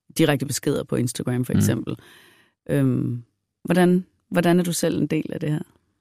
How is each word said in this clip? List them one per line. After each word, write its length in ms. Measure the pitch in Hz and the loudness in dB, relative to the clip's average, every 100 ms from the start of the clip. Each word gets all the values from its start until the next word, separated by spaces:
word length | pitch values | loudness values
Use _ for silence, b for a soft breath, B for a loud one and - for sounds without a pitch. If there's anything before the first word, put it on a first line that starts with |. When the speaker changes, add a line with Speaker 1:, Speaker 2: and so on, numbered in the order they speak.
| _ - | _ 0
Speaker 1:
direkte 280 | 156 143 147 | 2 2 -2
beskeder 380 | 127 151 139 | -4 -2 -4
på 120 | 131 127 | -2 -2
Instagram, 500 | 123 - - 123 127 | -2 -4 -4 -4 0
for 80 | |
Speaker 2:
Mhm. 60 | 101 | 2
Speaker 1:
eksempel. 360 | 101 123 - - b b b b b b - | 2 0 -4 -10 b b b b b b -2
Øhm, 540 | 143 131 127 127 120 - _ _ _ | 0 2 0 -2 -6 -10 _ _ _
hvordan, 420 | - 180 175 180 180 _ - | -2 4 4 4 0 _ -4
hvordan 280 | 180 170 175 | 0 2 2
er 40 | |
du 100 | 175 | 2
selv 280 | 165 165 156 | -2 -2 -2
en 60 | 151 | -2
del 180 | 156 - | -2 -4
af 60 | - | -6
det 120 | 151 | -4
her? 80 | 151 - _ _ _ | -4 -6 _ _ _